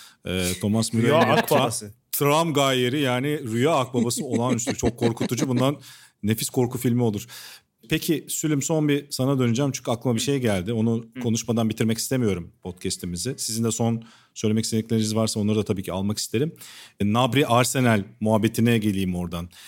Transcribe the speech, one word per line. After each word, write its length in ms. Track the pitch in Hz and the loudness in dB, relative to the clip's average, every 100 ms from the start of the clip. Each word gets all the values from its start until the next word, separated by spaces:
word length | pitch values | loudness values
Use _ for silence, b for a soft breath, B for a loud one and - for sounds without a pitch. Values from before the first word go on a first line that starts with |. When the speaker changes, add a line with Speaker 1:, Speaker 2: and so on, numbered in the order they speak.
| B B - | B B -6
Speaker 1:
e, 200 | 92 90 90 | -2 -2 -2
Thomas 320 | 104 110 110 | 0 0 0
Speaker 2:
Rüya 100 | 113 117 143 | 0 2 4
Speaker 1:
Müller'in 120 | 120 147 | 4 2
Speaker 2:
akbabası. 540 | - 143 135 - 104 - _ | 2 2 2 -4 -10 -20 _
Speaker 1:
Tramgayer'i 880 | - 143 151 165 143 139 131 123 147 | 0 2 4 2 2 2 2 2 2
yani 280 | 135 123 143 147 131 | 0 0 -2 -4 -4
rüya 200 | 113 139 156 | 0 2 2
akbabası 500 | 123 123 117 - 143 | 0 0 0 -2 -2
olağanüstü. 500 | 113 123 120 262 - | -2 0 0 -2 -2
Çok 200 | 120 - | -2 0
korkutucu. 480 | 117 113 - 123 139 | -2 0 -4 -2 0
Bundan 300 | 123 131 147 B B B _ | 2 2 0 B B B _
nefis 260 | 101 113 - | -2 -2 0
korku 280 | 131 123 120 | 0 0 0
filmi 260 | 127 120 | 0 2
olur. 220 | 117 101 - B B B _ _ - | 0 -2 -8 B B B _ _ -6
Peki 360 | 160 165 147 - | -4 0 -2 -2
Sülüm, 320 | - 156 147 | -4 -2 -2
son 260 | 135 156 151 | 0 0 2
bir 180 | 143 143 | 0 -2
sana 300 | - 127 139 | -2 0 2
döneceğim. 320 | 120 113 143 | 2 2 0
Çünkü 200 | 127 - | -4 -4
aklıma 240 | 113 135 113 | -4 -2 -2
bir 60 | |
şey 180 | 139 139 | 0 0
geldi. 340 | 120 98 90 | 0 0 -2
Onu 320 | 117 113 113 113 127 | 0 0 0 -4 -6
Speaker 2:
Hı. 40 | |
Speaker 1:
konuşmadan 500 | 123 117 - 113 110 | -2 -2 0 0 0
bitirmek 280 | 107 113 110 | 0 0 0
istemiyorum 540 | - 131 113 90 82 _ | -2 0 0 -2 -6 _
podcast'imizi. 720 | 90 87 95 - 90 87 104 139 | -14 -8 -6 -6 -6 -6 -6 -6
Sizin 260 | - 110 | -6 -2
de 80 | 117 | -2
son 320 | 110 117 113 B B B | 0 0 -2 B B B
söylemek 300 | - 110 107 110 | -4 -2 0 -2
istedikleriniz 500 | 113 110 113 107 110 | -4 0 0 0 0
varsa 240 | 110 110 | 0 0
onları 160 | 104 107 | 0 0
da 60 | |
tabii 200 | 104 98 | 0 -4
ki 80 | 90 | -4
almak 240 | 90 101 107 | -4 -4 -4
isterim. 360 | - 110 156 - B B B _ | -4 -2 -2 -6 B B B _
E, 60 | 101 | 0
Gnabry 400 | 113 127 135 143 | 2 4 4 4
Arsenal 560 | 117 123 135 123 107 95 - | 4 4 2 4 4 0 -2
muhabbetine 580 | 110 110 110 - 117 117 | 2 4 2 2 4 4
geleyim 380 | 107 98 95 90 | 2 0 -2 -2
oradan. 340 | 87 87 87 B | -4 -8 -10 B